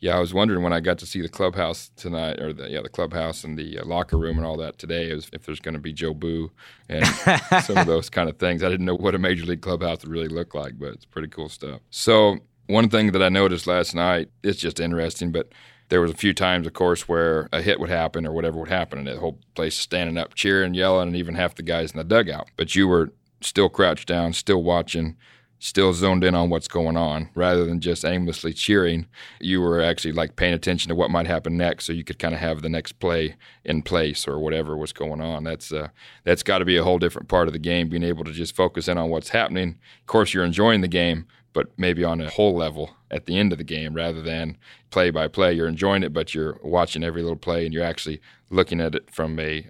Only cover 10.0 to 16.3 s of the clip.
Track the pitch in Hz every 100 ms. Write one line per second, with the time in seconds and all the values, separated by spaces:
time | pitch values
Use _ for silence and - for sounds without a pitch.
10 | 78 82 80 80 85 78 71 62 71 55
11 | _ - 80 - 78 - 69 64 _ -
12 | - 110 107 98 _ _ _ 104 113 110
13 | 107 95 92 95 98 87 90 90 85 85
14 | 87 90 80 _ 101 95 85 80 85 85
15 | 82 - 87 82 - - - _ _ 90
16 | 85 80 104